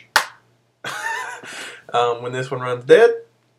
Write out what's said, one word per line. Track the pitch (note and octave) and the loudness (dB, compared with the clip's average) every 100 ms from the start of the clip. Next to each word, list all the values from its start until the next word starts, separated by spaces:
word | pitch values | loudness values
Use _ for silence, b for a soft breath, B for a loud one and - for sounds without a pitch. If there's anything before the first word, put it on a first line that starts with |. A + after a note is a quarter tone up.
| - - - - _ _ _ _ | -6 -6 -6 -10 _ _ _ _
<laughs> | - - A5+ A5 - - - - - - - | -12 -8 -6 -8 -8 -12 -14 -14 -14 -16 -4
um, | A#2 A#2+ A#2 | 0 0 0
when | B2 | -4
this | B2+ C3 | -6 -4
one | C3+ | -4
runs | B2+ B2 B2+ | -4 -4 6
dead, | E3+ A#3 A#3 - _ _ | 8 8 4 -8 _ _